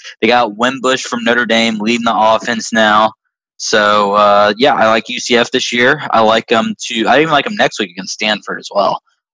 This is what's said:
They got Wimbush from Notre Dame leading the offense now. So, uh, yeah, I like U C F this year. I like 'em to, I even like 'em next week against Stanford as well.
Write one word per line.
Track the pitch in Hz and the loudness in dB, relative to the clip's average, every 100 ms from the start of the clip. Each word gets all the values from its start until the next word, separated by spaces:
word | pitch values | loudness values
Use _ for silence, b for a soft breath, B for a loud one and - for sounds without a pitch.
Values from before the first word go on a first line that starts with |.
| B B | B B
They | 113 | 0
got | 123 113 104 | 2 0 -2
Wimbush | 123 131 127 131 | -2 -2 -2 -2
from | - 120 | -4 -4
Notre | 117 120 113 | 0 0 0
Dame | 113 113 107 | 0 0 -2
leading | 107 120 117 | -2 -2 -2
the | 107 | 2
offense | 110 110 - 117 - | 2 2 -2 -6 -4
now. | 113 107 107 92 - _ _ _ _ | 0 2 4 2 -2 _ _ _ _
So, | - 107 104 104 101 | -2 0 2 2 2
uh, | 104 104 101 104 107 | 4 4 4 4 2
yeah, | 139 110 | 0 2
I | 110 | 2
like | 113 - | 2 -2
U | 123 | -10
C | - 120 | -2 0
F | 120 | 0
this | 131 - | -2 -2
year. | 120 123 147 135 | 0 0 0 0
I | 113 | 2
like | 110 113 - | 2 2 0
'em | 117 110 104 - | -2 -2 -6 -8
to, | 117 104 | -4 0
I | 139 | 2
even | 160 | 2
like | 143 127 | 0 -2
'em | 107 | -2
next | 143 - | -4 -2
week | 98 | -8
against | 87 92 | -8 -12
Stanford | - 107 101 - 90 | -6 -4 -4 -8 -14
as | - | -6
well. | - - - - _ _ | -2 -2 -4 -12 _ _